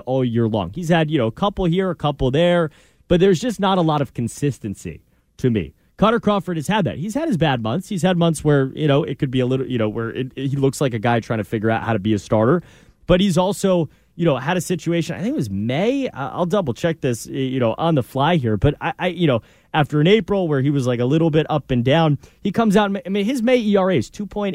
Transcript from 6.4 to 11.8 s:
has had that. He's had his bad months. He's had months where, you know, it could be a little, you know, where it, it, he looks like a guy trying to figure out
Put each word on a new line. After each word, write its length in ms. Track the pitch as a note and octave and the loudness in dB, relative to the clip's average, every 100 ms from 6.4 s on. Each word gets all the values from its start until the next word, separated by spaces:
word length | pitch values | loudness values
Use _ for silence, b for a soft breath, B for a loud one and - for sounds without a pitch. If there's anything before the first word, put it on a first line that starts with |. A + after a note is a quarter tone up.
| - E3 | -2 -6
has 120 | C#3+ | -2
had 180 | G#3+ C#3 | 0 0
that. 120 | A#2 | -4
He's 180 | G#3+ C#4 | -6 -4
had 120 | E4 | -2
his 100 | F3 | 0
bad 240 | D#3 B2 | 0 0
months. 280 | A2 E3 - | -2 -4 -6
He's 140 | F#3+ | -2
had 140 | F#3 E3+ | 0 2
months 260 | E3+ D#3 | 2 2
where, 280 | D3+ C#3+ C3 - | 2 2 2 0
you 120 | D3+ | 2
know, 160 | C#3 | 2
it 160 | - C#3 | 0 -4
could 120 | C#3 | -2
be 100 | B2+ | 0
a 60 | B2 | 0
little, 200 | C3 B2+ | 0 -2
you 120 | B2 | -2
know, 100 | G#2+ | -2
where 220 | A2+ A2+ | -2 -6
it, 200 | - B2+ C3+ | -6 -8 -6
it, 120 | C3+ | -4
he 80 | C#3 | 0
looks 240 | C3+ - | 0 0
like 140 | C#3 | -2
a 60 | A2 | 0
guy 200 | A#2+ A#2 | 0 0
trying 200 | - A2+ | 0 -4
to 40 | |
figure 280 | G2+ A2+ A2 | -4 -2 0
out 120 | A2+ | 0